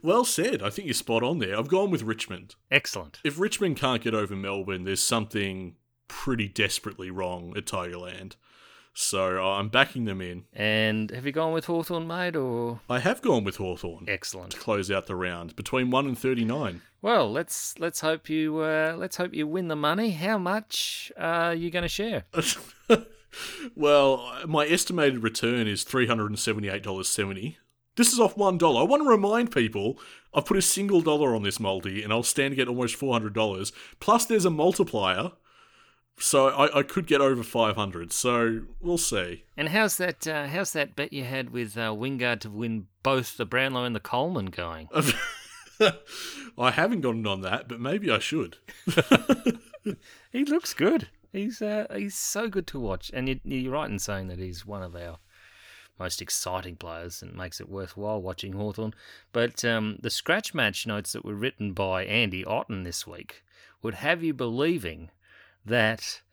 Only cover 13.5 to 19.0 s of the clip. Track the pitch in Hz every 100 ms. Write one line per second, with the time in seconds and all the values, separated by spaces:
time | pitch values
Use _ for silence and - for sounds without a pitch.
13.5 | - 92 87 90 82 - 95 - 95 92
14.5 | - - 104 95 98 - 92 90 85 85
15.5 | - 110 131 127 127 139 120 127 127 113
16.5 | 135 120 87 - _ 202 233 117 123 170
17.5 | - - - 165 - 156 160 - 156 156
18.5 | 156 156 156 156 165